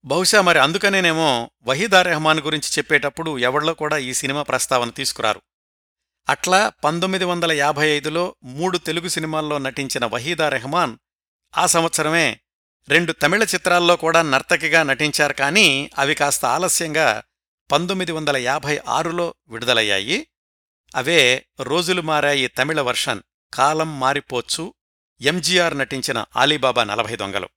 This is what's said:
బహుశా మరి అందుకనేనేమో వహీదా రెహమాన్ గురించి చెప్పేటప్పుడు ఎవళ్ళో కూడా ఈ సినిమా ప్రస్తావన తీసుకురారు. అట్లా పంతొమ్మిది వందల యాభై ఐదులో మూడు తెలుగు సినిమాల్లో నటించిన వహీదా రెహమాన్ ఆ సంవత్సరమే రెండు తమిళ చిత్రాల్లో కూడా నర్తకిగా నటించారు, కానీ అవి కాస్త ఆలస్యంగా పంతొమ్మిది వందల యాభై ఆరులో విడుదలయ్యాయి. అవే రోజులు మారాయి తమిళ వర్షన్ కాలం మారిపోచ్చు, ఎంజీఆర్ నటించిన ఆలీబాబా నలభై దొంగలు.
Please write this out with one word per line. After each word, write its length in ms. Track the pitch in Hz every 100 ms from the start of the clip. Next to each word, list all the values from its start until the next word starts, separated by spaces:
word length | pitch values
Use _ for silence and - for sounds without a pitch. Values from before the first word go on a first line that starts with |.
బహుశా 360 | 131 151 185 214
మరి 180 | 185 160
అందుకనేనేమో 920 | 139 180 202 196 175 160 156 123 117 _
వహీదా 400 | 113 135 220 190
రెహమాన్ 380 | 180 156 156 156
గురించి 300 | 151 151 - -
చెప్పేటప్పుడు 600 | 147 151 143 - 160 139
ఎవళ్ళో 360 | 120 139 156
కూడా 240 | 165 151 151
ఈ 140 | 127
సినిమా 300 | 123 135 143
ప్రస్తావన 480 | 143 127 - 127 120
తీసుకురారు. 520 | - - - 113 104 _ _ _ _ _ _ _ _ -
అట్లా 400 | 139 180 185 214
పంతొమ్మిది 560 | _ 147 170 185 190
వందల 280 | 180 175 170
యాభై 360 | 151 143 147 151
ఐదులో 480 | 147 151 160 180 -
మూడు 360 | 123 131 180 175
తెలుగు 300 | - 160 170
సినిమాల్లో 500 | 160 156 156 151 147
నటించిన 480 | 135 127 135 135 117
వహీదా 420 | 117 131 165 156
రెహమాన్ 480 | 131 127 165 156 113 _ _ _ _ _ -
ఆ 100 | 175
సంవత్సరమే 760 | 175 165 - 156 170 147 110 _ _ _ _ -
రెండు 240 | 151 170
తమిళ 300 | 165 147 196
చిత్రాల్లో 520 | 220 185 180 175 175 175
కూడా 260 | 160 165
నర్తకిగా 600 | 160 135 - 170 160 160
నటించారు, 500 | 147 131 151 143 147
కానీ 580 | 139 139 185 190 135 143 -
అవి 160 | 139
కాస్త 300 | 151 143 -
ఆలస్యంగా 800 | 127 135 180 - 165 151 147 107 - _ _ _ _
పంతొమ్మిది 400 | 143 175 190 180
వందల 240 | 160 151 139
యాభై 440 | 123 147 135 147 -
ఆరులో 460 | 120 165 175 170 - _
విడుదలయ్యాయి. 760 | 113 120 117 107 98 104 202 320 _ _ _ _ _ _ 135
అవే 500 | 131 170 127 131 _ -
రోజులు 420 | 123 160 170 180
మారాయి 460 | 160 151 143 143 127
తమిళ 320 | - 135 156
వర్షన్ 420 | 127 120 - 107 _ _ _
కాలం 460 | - 139 156 160 147
మారిపోచ్చు, 720 | 131 143 - 123 - - 175 _ _ _ _ _
ఎంజీఆర్ 580 | 123 180 151 180 170 143
నటించిన 460 | 131 135 120 120 - 120
ఆలీబాబా 480 | 139 147 127 123
నలభై 320 | 110 104 110 110
దొంగలు. 320 | 98 98 90